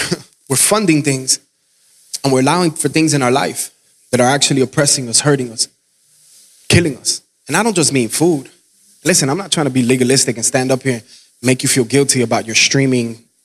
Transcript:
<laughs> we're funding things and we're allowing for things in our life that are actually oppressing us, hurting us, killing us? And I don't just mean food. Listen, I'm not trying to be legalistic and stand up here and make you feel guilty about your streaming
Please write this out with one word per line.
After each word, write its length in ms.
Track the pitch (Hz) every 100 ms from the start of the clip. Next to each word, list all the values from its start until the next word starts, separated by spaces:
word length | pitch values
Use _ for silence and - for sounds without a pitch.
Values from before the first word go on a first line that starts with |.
| - 165
<laughs> 280 | - _ -
we're 80 | 131
funding 460 | - 208 202 156
things 360 | 139 131 131 - _ _ _ _ _ _ _ -
and 120 | 139
we're 80 | 131
allowing 300 | 135 175 175
for 180 | - 143
things 240 | 156 160
in 80 | 143
our 100 | 123
life 400 | 123 92 - - _ _ _ _
that 100 | 123
are 80 | 120
actually 320 | 143 - 139
oppressing 480 | 123 - 143 - 120
us, 140 | 117
hurting 320 | 147 143 123
us, 160 | 110 - _ _ _ _ _ _ - _ _ -
killing 300 | - 170 117
us? 240 | - - - _ -
And 80 | 156
I 80 |
don't 100 | 226
just 200 | 175 127
mean 160 | 135 110
food. 400 | - 170 151 - _ _ _ _ _ 156
Listen, 240 | 180 139
I'm 80 | 170
not 120 | 196
trying 180 | - 147
to 40 |
be 120 | 127
legalistic 520 | 120 131 123 139 - 113
and 100 | 107
stand 240 | 135 127
up 140 | 131
here 120 | 135 117
and 80 | - - _ _
make 220 | 123 131
you 60 | 139
feel 160 | - 113
guilty 380 | 135 135 131
about 220 | 117 113 110
your 100 | 107
streaming 680 | - 143 135 127 117 113 _ _